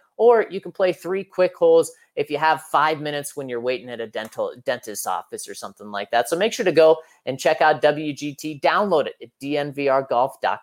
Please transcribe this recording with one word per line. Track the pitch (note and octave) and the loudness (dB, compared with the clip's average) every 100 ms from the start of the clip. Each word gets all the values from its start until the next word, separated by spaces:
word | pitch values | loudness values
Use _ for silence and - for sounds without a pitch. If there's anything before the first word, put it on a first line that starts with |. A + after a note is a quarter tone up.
| _ - | _ 2
or | A#3 A3+ - | 4 6 2
you | F#3 | -6
can | F3+ | -12
play | - F#3 | -2 -2
three | - E3 F#3+ | -2 -6 -6
quick | F#3+ - F3+ - | -6 0 0 4
holes | E3 E3 D#3 - _ - | 6 6 4 -6 _ -8
if | C#3+ | -6
you | C#3+ | 0
have | D#3 D#3 | 0 0
five | - D3 D#3 D3+ | 0 0 0 -2
minutes | D3 D3 C#3 D3 | -6 -8 -8 -10
when | C3+ | -8
you're | A#2+ | -4
waiting | B2 B2 B2 | -4 -4 -6
at | A#2 | -10
a | A2 | -8
dental, | A2 A2 - G2+ B2 - | -8 -10 -6 -6 -6 -6
dentist's | A#2+ A2+ G2+ G2+ | -6 -8 -10 -6
office | F2+ - A2 - | -6 -8 -16 -14
or | |
something | G2 G2+ - G#2 | -14 -16 -16 -12
like | G2+ G#2 | -10 -2
that. | A#2 B2 | -2 0
So | E3 | 0
make | A3 | -2
sure | - F#3 | 0 0
to | |
go | D3+ D#3 D#3+ - _ B2+ | 6 6 4 -2 _ -10
and | C3+ | -2
check | E3 D#3 | -2 2
out | D#3 C3+ | 2 4
W | D3 D3 D3+ | 2 0 -6
G | C3+ D3 | -8 -10
T. | C#3 D#3 D3 | -10 -12 -2
Download | E3+ F3 G#3 D#3 A2+ | 0 0 2 2 0
it | - | -6
at | A#2 _ | -20 _
D | C#3 D3 | -6 -4
N | D3 | -4
V | C#3 C#3 | -4 0
R | C3+ | 0
golf | C3+ A#2+ C3 - | 0 0 0 -2
dot | F#2 G#2+ | -4 -4